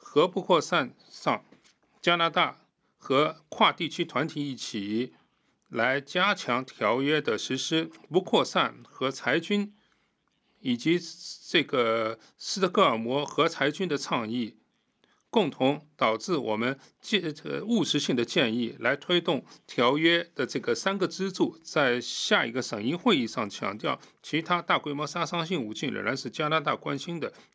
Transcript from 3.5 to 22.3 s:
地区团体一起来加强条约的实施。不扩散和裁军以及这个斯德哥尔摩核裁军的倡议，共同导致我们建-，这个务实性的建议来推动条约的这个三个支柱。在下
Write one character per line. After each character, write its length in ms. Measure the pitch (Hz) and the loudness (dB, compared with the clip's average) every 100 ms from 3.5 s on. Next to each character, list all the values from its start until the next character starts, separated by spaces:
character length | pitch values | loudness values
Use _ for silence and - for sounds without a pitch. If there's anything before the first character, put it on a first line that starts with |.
| - 190 | 2 2
地 160 | - 165 | 2 -4
区 160 | - | -4
团 240 | 165 127 156 | -4 -2 -2
体 220 | 151 143 | -4 -8
一 60 | 123 | -8
起 580 | - 110 101 110 127 - _ _ _ _ _ | -8 -8 -4 -2 -4 -8 _ _ _ _ _
来 320 | 113 120 139 | -2 0 0
加 320 | 139 180 196 | -2 0 0
强 320 | 196 - 123 131 | 0 -2 -2 -2
条 340 | - 107 123 | -2 0 2
约 220 | 139 151 | 2 0
的 160 | 147 107 | 0 -2
实 180 | - 135 | -2 -4
施。 340 | - 165 160 - - | 0 -2 -2 -8 -2
不 100 | 160 | 0
扩 240 | - 190 | 2 2
散 380 | - 185 123 - | 2 2 0 -2
和 260 | 117 - 131 | -18 -4 -4
裁 300 | 135 - 151 | -2 0 0
军 320 | 175 208 202 - _ _ _ _ _ _ _ _ | 2 -2 -2 -8 _ _ _ _ _ _ _ _
以 160 | 131 120 | -2 0
及 240 | 156 175 175 - - - - | 2 0 -2 -12 -16 -16 0
这 140 | 175 | 2
个 560 | 139 135 117 113 110 113 - _ | 2 2 2 2 0 -4 -14 _
斯 240 | - 196 | -8 -2
德 80 | 185 | 0
哥 140 | 180 | 4
尔 160 | 165 113 | 4 2
摩 260 | 113 139 | 0 -2
核 240 | 143 - 160 | -2 0 0
裁 220 | - 143 | 2 0
军 180 | 147 180 | 0 -2
的 80 | 143 | -4
倡 340 | - 143 110 | -2 -4 -2
议， 280 | 123 107 - _ _ _ _ _ _ _ | -4 -4 -8 _ _ _ _ _ _ _
共 180 | 233 160 | 0 0
同 380 | - 131 147 - _ | 2 0 0 -6 _
导 220 | 120 110 | 2 2
致 180 | - 160 | -2 -2
我 220 | 113 107 | 0 0
们 200 | 120 135 - _ | 0 -4 -10 _
建-， 320 | - 202 165 | -2 -2 -2
这 160 | 143 151 | -6 -6
个 160 | 143 | -6
务 180 | 202 233 | 0 0
实 160 | 147 151 | 2 0
性 160 | - | 0
的 120 | - 151 | 0 0
建 300 | 175 123 117 | 2 2 0
议 200 | 113 - | -4 -2
来 180 | 113 143 | -2 -2
推 260 | - 180 | 0 0
动 240 | 175 143 - - - | 2 -2 -4 -18 -8
条 300 | - 120 147 | 2 2 4
约 340 | 165 170 170 | 4 2 0
的 100 | - | -4
这 160 | 123 135 | -4 -2
个 140 | 117 | -2
三 240 | 117 190 196 | -2 -2 -2
个 100 | 170 | -2
支 240 | - 190 | -2 -6
柱。 260 | 180 180 - | 0 0 -2
在 400 | - 160 135 123 | -4 2 2 2
下 420 | - - - | -2 -6 2